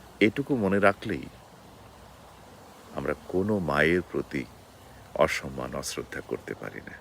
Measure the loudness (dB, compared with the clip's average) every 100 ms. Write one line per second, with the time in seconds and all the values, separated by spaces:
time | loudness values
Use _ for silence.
0 | -8 2 4 4 0 2 4 6 4 4
1 | -2 -6 -6 -16 -20 -20 -20 -20 -20 -20
2 | -20 -20 -20 -20 -20 -20 -20 -20 -14 -8
3 | -6 -6 -2 0 2 2 2 4 4 4
4 | 0 -4 -4 -6 -6 -14 -20 -20 -20 -20
5 | -8 0 0 0 -6 -8 -6 -6 -6 -8
6 | -8 -10 -8 -8 -8 -10 -10 -14 -16 -18